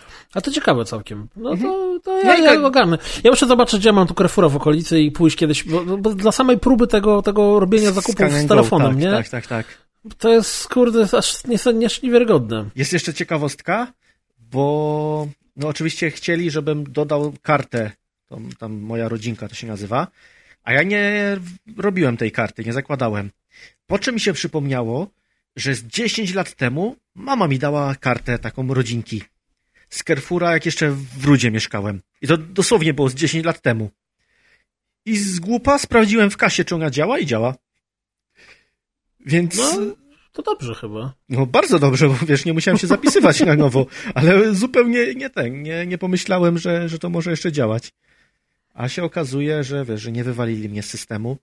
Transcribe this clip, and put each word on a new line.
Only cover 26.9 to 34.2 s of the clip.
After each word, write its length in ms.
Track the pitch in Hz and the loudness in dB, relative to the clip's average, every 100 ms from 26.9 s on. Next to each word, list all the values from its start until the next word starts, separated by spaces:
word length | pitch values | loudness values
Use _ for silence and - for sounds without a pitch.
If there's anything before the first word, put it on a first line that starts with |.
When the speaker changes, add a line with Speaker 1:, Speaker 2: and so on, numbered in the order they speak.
| 277 _ | -8 _
Speaker 2:
mama 340 | - 269 262 170 | -14 -4 0 0
mi 100 | 131 | 0
dała 360 | 143 147 139 | -2 -2 -2
kartę 440 | 135 131 117 - 120 | -2 -2 -2 -2 -6
taką 360 | 117 - 131 | -6 -6 -2
rodzinki. 480 | 131 117 120 107 107 - _ _ _ _ _ _ | -2 -2 -4 -6 -10 -12 _ _ _ _ _ _
Z 140 | - | -12
Carrefoura, 480 | - 143 - 175 175 | -4 -4 -2 -2 0
jak 140 | 160 170 | 0 -2
jeszcze 240 | - 151 | -2 -2
w 340 | 139 131 131 | -2 -8 -4
Rudzie 260 | 139 135 120 | 4 4 4
mieszkałem. 500 | 110 - 107 101 98 _ - | 0 -4 -4 -6 -6 _ -10
I 40 | 123 | 0
to 100 | 160 | 0
dosłownie 580 | 160 190 180 214 160 | 0 -2 2 2 2
było 140 | 147 135 | 2 0
z 60 | |
dziesięć 300 | 131 156 165 | 0 -2 0
lat 160 | 165 160 | -4 -2
temu. 280 | 131 113 107 _ _ _ | -2 -2 -4 _ _ _